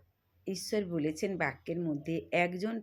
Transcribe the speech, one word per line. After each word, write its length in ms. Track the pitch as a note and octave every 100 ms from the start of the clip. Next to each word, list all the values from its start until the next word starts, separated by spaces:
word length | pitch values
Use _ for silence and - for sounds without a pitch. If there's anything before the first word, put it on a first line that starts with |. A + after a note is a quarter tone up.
| - _ _ _ -
ঈশ্বর 380 | F#3+ - G#3+ F#3+
বলেছেন 520 | E3+ D3+ D#3 G3+ F3+
বাক্যের 420 | D3 C3+ - E3+
মধ্যে, 500 | E3+ C#3+ D3 E3 -
"একজন 500 | F3 F3 F3+ G#3+ A3+